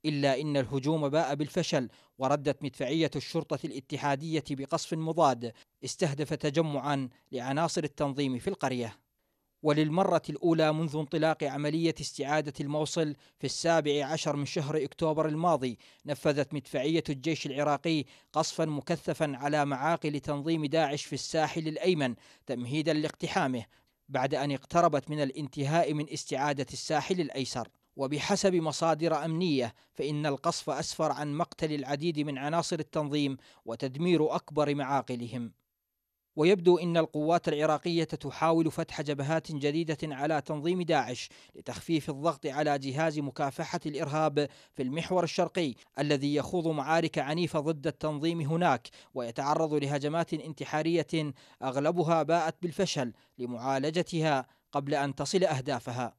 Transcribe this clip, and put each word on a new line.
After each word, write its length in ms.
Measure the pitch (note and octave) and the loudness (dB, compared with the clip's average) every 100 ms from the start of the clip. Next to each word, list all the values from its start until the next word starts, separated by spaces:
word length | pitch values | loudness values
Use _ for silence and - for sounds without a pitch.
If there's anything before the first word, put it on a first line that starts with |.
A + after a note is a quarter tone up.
إلا 360 | D#3 D3 C#3 C3 | 0 2 2 2
إن 160 | D3+ C#3+ | 2 0
الهجوم 520 | A2+ C3+ C3 D#3+ C#3+ | 0 0 2 2 2
باء 260 | D3+ C#3 | 2 2
بالفشل، 540 | C#3+ D3 F#3 D#3+ D3+ A#2 - _ - | -2 -2 -2 0 0 -2 -12 _ -4
وردت 440 | C3 D3 C#3+ C3+ | 0 2 0 -2
مدفعية 480 | C#3+ - C3 D#3+ D3+ D3 | -6 -4 -2 0 0 -2
الشرطة 420 | - E3 D#3 - | -4 -6 -4 -6
الاتحادية 800 | D#3+ B2 - C#3+ C#3+ C#3 E3 D#3 - | -6 -10 -8 -2 0 0 0 -4 -2
بقصف 440 | C#3 C3+ E3 - | -6 -2 -4 -2
مضاد 580 | E3 D#3+ D#3+ D3 A#2+ A#2 - - _ | -4 -2 4 4 4 -4 -10 -20 _
استهدف 500 | C3 - E3+ C#3 D3 | -10 -2 -2 0 -4
تجمعا 760 | D3 D3+ C#3+ D#3+ D3 C#3 C#3 C3 _ _ | -2 0 0 0 -2 0 -2 -2 _ _
لعناصر 520 | B2+ B2+ C#3 E3 - | -6 -2 0 0 0
التنظيم 540 | D3+ - D3 C3+ C#3 B2 | -4 -2 -2 0 -2 0
في 100 | G3 | -4
القرية. 560 | G3 C#3 B2+ A2+ - _ _ _ _ _ _ | -2 -2 -2 -4 -8 _ _ _ _ _ _
وللمرة 600 | D3+ D3 D#3 E3 F#3+ E3 - | 2 4 4 2 4 2 0
الأولى 420 | D3 F3 D#3+ D#3 | 0 2 4 4
منذ 240 | D#3 D#3+ D3+ | 2 -2 -2
انطلاق 480 | D3 D#3 D#3 D#3 | -2 2 2 2
عملية 500 | D3 C#3 D3 D#3+ D#3+ D#3 | -2 -2 -2 2 0 0
استعادة 520 | C#3+ - C3+ D#3 D3 C#3 | -8 -6 0 0 0 -6
الموصل 540 | C#3+ D3+ D3+ F3 D3+ C#3+ - _ | -4 -2 -2 -2 -2 -4 -16 _
في 60 | |
السابع 600 | C#3+ - E3+ E3 D3 C#3+ | -6 -2 2 4 4 0
عشر 320 | C#3 D#3 D#3+ C#3+ | 0 -2 0 -2
من 100 | C#3+ | -2
شهر 380 | - C#3 D#3 | -4 -2 -2
أكتوبر 440 | - - E3 D3+ D#3 | -2 -2 0 2 2
الماضي، 500 | D3+ F3 D3+ C3 A2 - _ C#3+ | 2 4 4 2 -4 -14 _ -8
نفذت 480 | D3 D#3+ C#3+ C#3+ | 0 2 2 0
مدفعية 500 | D3 - C#3+ C#3 E3 D#3 | -4 -4 -2 2 0 0
الجيش 380 | C#3 C#3 D#3 D3 | -4 -2 -2 -2
العراقي 580 | C3+ D3 C#3+ E3+ D#3 - - _ | 0 2 2 2 0 -2 -12 _
قصفا 320 | D3 D#3+ - | 0 0 0
مكثفا 720 | D#3+ D3 - E3+ - D3+ D3+ B2+ | -2 -2 -2 -4 -2 -2 -2 -2
على 280 | C#3+ D3+ | 0 2
معاقل 560 | C#3+ C3 D3+ E3+ D#3 D3 | 2 0 0 0 -2 -4
تنظيم 460 | C3+ C#3+ D3 E3 D3 | -4 -4 0 0 2
داعش 380 | E3 D3 C#3+ | 2 2 0
في 80 | - | -6
الساحل 560 | C#3 - D#3+ D3+ E3+ D#3 | -8 -2 0 0 -2 -4
الأيمن 460 | D3+ F3 E3+ C3 A2+ - - - | 0 2 2 0 -2 -14 -20 -8
تمهيدا 460 | B2 A#2+ D3+ D#3+ | -6 -2 0 2
لاقتحامه، 720 | D#3 D3+ - C3+ G3 C#3+ B2+ G#2 _ _ _ - | 0 0 -6 -2 0 0 -2 -8 _ _ _ -6
بعد 260 | C3+ C3+ | -2 0
أن 180 | C#3+ C#3+ | 0 0
اقتربت 580 | C3+ - E3+ E3+ D3 - | -4 0 4 4 2 -2
من 120 | D3+ | -4
الانتهاء 720 | C3+ C3+ C#3+ - C#3 E3 D3+ | -2 -4 -8 -4 0 2 2
من 160 | D3+ D#3 | 0 -4
استعادة 560 | D3 - C3+ D3 C#3+ C3 | -8 -6 -2 0 0 -4
الساحل 480 | C3+ - D3+ C#3 F#3 | -8 -2 -2 0 -2
الأيسر. 480 | D#3 C3+ B2+ B2+ A2 _ _ - | -2 -4 -4 -6 -8 _ _ -6
وبحسب 580 | C3+ D3 - G3 G3 | -4 -2 0 2 4
مصادر 680 | F3+ D#3+ C#3 E3 D#3 E3 D3+ | 2 0 0 0 2 2 0
أمنية، 500 | E3 D#3+ F#3 C#3 A#2 - _ | 0 0 2 2 0 -6 _
فإن 340 | - C#3+ D3 D3+ | -6 -4 0 -2
القصف 440 | C#3 E3+ - - | 0 -2 -2 -4
أسفر 420 | C#3 - - D#3 | -4 -4 -2 -2
عن 220 | C3+ D3+ | 0 -4
مقتل 380 | D3 E3+ - D#3 | -2 -4 -4 -4
العديد 480 | D3+ C#3+ C#3+ E3+ D3+ | -4 -4 -2 -2 -2
من 180 | D3 C3+ | -4 -4
عناصر 400 | C#3+ E3 - E3 | -2 -2 -2 -4
التنظيم 580 | D3 D#3+ D3 D3 C#3+ C3+ - - | -4 -2 0 0 0 -2 -12 -16
وتدمير 680 | - A2+ C3+ C3 F3 E3 D3+ | -10 -6 -6 0 2 4 4
أكبر 400 | D#3+ - D3 D3 | 0 -2 0 0
معاقلهم. 800 | C#3+ C3 C#3 B2+ B2 A#2 B2 A#2 _ _ _ _ _ _ _ _ - | 0 0 0 0 -6 -6 -8 -8 _ _ _ _ _ _ _ _ 2
ويبدو 420 | D#3+ G3 F3 F3 | 4 6 6 6
إن 180 | F3 E3+ | 4 2
القوات 520 | D#3+ D3+ D3+ E3+ E3+ | 2 0 2 2 2
العراقية 560 | D3 D#3 D3+ F3 E3+ | 2 2 2 2 0
تحاول 640 | D#3+ D3+ C#3+ - D#3+ E3 D#3+ | 0 -4 -8 0 4 4 2
فتح 320 | - D#3+ - | 0 -6 -4
جبهات 500 | D3 C#3+ C#3 E3 - | -4 -2 0 -2 -2
جديدة 460 | D3+ D3 D3+ D#3+ D3+ | -2 0 0 -2 -4
على 380 | D#3 C3 D3 D3+ | -4 -2 0 0
تنظيم 420 | C#3 D3+ D#3 F#3 | -2 -4 0 0
داعش 460 | E3 D3+ A#2+ B2 - - - | 2 2 2 -6 -10 -16 -20
لتخفيف 560 | - - - - D#3+ C#3 | -16 -12 -12 -2 -2 0
الضغط 360 | C#3 D#3+ C#3+ D3 | -2 -2 0 -4
على 320 | C3+ D3+ C#3+ | 0 2 0
جهاز 400 | C3+ C3 D#3+ D3+ | -2 0 0 0
مكافحة 600 | C#3+ - C#3+ - D#3+ E3+ D#3+ | -6 -2 -4 -2 -6 -4 -6
الإرهاب 600 | D3 D3 D#3 D#3 D3 D3 - - | -4 -2 2 2 2 0 -4 -18
في 100 | - | -6
المحور 420 | B2+ D3+ D#3+ F3+ | -4 -4 0 2
الشرقي، 500 | E3+ - E3+ - D#3 A2 - - | 2 0 0 0 -2 -4 -12 -4
الذي 360 | D3 D3 C#3+ | 2 2 2
يخوض 340 | D3 G#3+ F3+ E3 | 0 0 0 0
معارك 500 | D3+ C#3 E3 E3 E3 | 0 2 2 2 -2
عنيفة 420 | C3+ D#3+ E3+ D#3+ | -2 0 0 0
ضد 260 | D3 D#3 D3+ | -2 -2 -4
التنظيم 540 | - D#3 D3+ D#3+ E3+ | -4 -4 -2 -2 0
هناك، 480 | D3 E3 F3 B2+ - - - | 0 2 4 2 -2 -20 -12
ويتعرض 600 | C3 A#2+ A#2 C3+ D#3 D#3+ | -8 -6 -4 0 2 2
لهجمات 600 | D3 C#3 C#3+ D3 E3 E3 | 2 0 0 0 0 -2
انتحارية 1000 | D#3 D3+ D3 C3+ D#3 D#3+ E3+ D3 D#3+ D3+ - - _ | -4 -6 -10 -4 0 2 2 2 -2 -2 -6 -20 _
أغلبها 600 | C3 C3 D3 F3 D#3+ E3 | -2 0 2 2 4 4
باءت 400 | C#3+ E3+ D#3+ - | 4 2 2 -2
بالفشل 500 | F3 D3+ F3+ D3+ B2 - _ - | -8 -2 -2 0 -4 -6 _ -10
لمعالجتها 1080 | B2 A#2+ B2+ C3+ C#3+ D#3+ E3 E3+ D#3 C#3 B2+ _ _ | -8 -4 -2 0 0 -2 -2 0 2 2 -2 _ _
قبل 220 | C#3+ C#3 | -4 0
أن 200 | D3 C#3+ | 0 0
تصل 300 | C3 C#3+ F#3+ | -2 0 2
أهدافها. 720 | F3+ C3+ B2+ B2 - A#2+ A#2+ | 2 2 -2 -4 -4 -4 -6